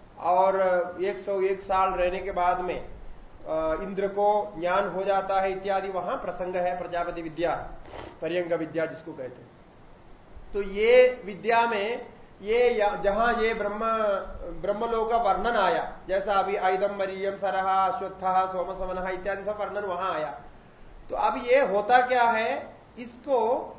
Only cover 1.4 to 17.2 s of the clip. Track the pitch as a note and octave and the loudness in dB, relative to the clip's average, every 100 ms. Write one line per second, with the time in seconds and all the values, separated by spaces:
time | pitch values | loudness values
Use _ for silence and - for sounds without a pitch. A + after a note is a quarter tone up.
1.4 | F#3+ F#3+ - F#3+ F#3 F3+ F3+ F#3 F#3+ F3+ | 0 0 0 2 2 2 0 0 -4 0
2.4 | F3+ F3+ F3+ - - - - - - - | 2 2 -2 -6 -8 -12 -12 -14 -16 -12
3.4 | - D#3 D#3+ D#3+ G3 F#3+ G3 G3 G#3 G#3 | -6 -2 0 -2 -4 -4 -2 2 4 2
4.4 | G#3 - F3 G3 G3 F#3 G3 F#3+ F#3+ F#3+ | 0 -4 0 0 0 -2 0 0 2 0
5.4 | F#3+ F#3 G3 F#3+ G3 F#3 F3+ F3+ F#3 E3+ | 0 -2 -2 -2 -2 -4 -4 -6 -6 -6
6.4 | F3+ F3+ F3+ F3+ E3+ E3+ F3 E3 E3 D#3 | -4 -2 -2 -2 -4 -4 -4 -6 -8 -2
7.4 | E3 C3+ - - - - - - D#3+ F3 | -2 -2 -6 -14 -14 -14 -14 -8 -4 -2
8.4 | E3+ E3 D#3 D#3+ D#3 - D#3+ C3+ B2+ B2 | 0 -2 -2 -4 -4 -6 -12 -10 -12 -14
9.4 | - - - - - - - - - - | -20 -20 -20 -20 -20 -20 -20 -20 -20 -18
10.4 | - G3+ G3 G3+ A3+ B3+ B3+ B3 F#3 F3 | -8 -4 -4 2 8 8 8 4 -8 -6
11.4 | G#3+ A#3 A#3 G#3 G#3 B3 - - - - | 2 2 2 0 -2 -4 -10 -18 -20 -10
12.4 | G3 A#3+ B3 G#3+ G#3 G#3 G3+ G#3 A#3+ A3 | 0 4 4 4 0 2 0 2 2 2
13.4 | A3 A3 G3+ G#3+ A3+ A3 G#3+ F#3+ - - | 0 0 -2 -2 -2 0 0 0 -4 -10
14.4 | F3 E3+ F3+ G#3 A#3 A3+ A3 A#3 G3+ F#3 | -10 -6 -2 -2 0 0 2 2 2 2
15.4 | A3+ A3+ F3+ D#3+ - - - G3 G#3 G3 | 2 2 2 2 -2 -8 -4 -2 2 0
16.4 | F#3+ G3+ F#3 F#3+ G3+ G3+ F#3+ F#3+ | 2 0 2 2 0 -2 -4 -4